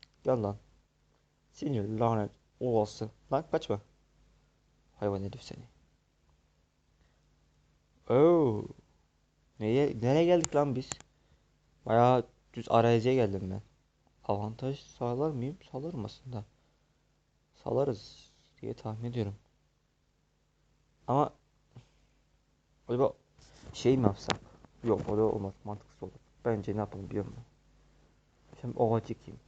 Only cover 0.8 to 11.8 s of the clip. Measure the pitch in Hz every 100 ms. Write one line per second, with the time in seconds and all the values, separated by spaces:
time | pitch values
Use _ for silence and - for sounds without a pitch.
0.8 | _ _ _ _ _ _ _ - 151 120
1.8 | 101 110 117 110 101 - _ - 127 113
2.8 | 104 - 110 - - 135 160 160 - 104
3.8 | - _ _ _ _ _ _ _ _ _
4.8 | _ - 104 98 98 120 - - 117 _
5.8 | _ _ _ _ _ _ _ _ _ _
6.8 | _ _ _ _ _ _ _ _ _ _
7.8 | _ _ - 123 165 170 135 104 - -
8.8 | _ _ _ _ _ _ _ - 110 127
9.8 | 147 107 120 151 170 175 - 147 143 127
10.8 | 131 - - _ _ _ _ _ _ _